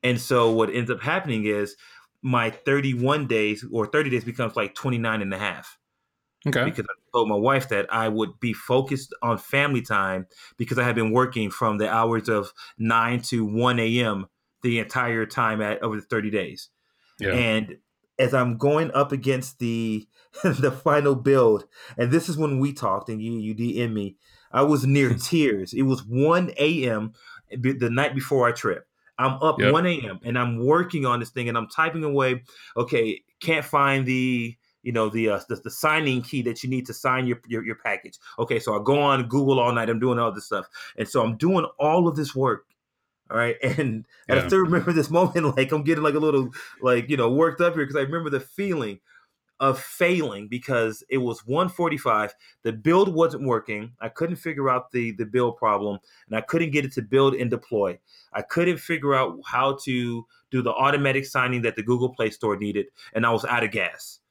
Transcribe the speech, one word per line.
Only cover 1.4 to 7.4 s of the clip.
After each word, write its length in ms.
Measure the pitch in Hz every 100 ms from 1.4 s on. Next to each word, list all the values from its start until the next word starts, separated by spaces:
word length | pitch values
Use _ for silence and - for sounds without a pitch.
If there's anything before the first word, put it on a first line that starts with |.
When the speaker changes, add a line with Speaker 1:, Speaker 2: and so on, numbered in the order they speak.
| 107
Speaker 1:
is 300 | 104 101 - - - _ _
my 260 | 131 123 113
thirty-one 760 | - - 139 139 123 127 151 135
days 360 | 113 107 107 127
or 140 | 113 107
thirty 240 | 147 147
days 140 | 123
becomes, 320 | 120 117 117 113
like, 180 | 104
twenty-nine 480 | - 135 120 117 110
and 120 | 98
a 40 | 95
half. 400 | 104 80 - - _ _ _ _ _ _ 147
Speaker 2:
Okay. 180 | 127 131
Speaker 1:
Because 200 | - 107
I 40 | - _
told 180 | 123 110
my 60 |
wife 340 | 104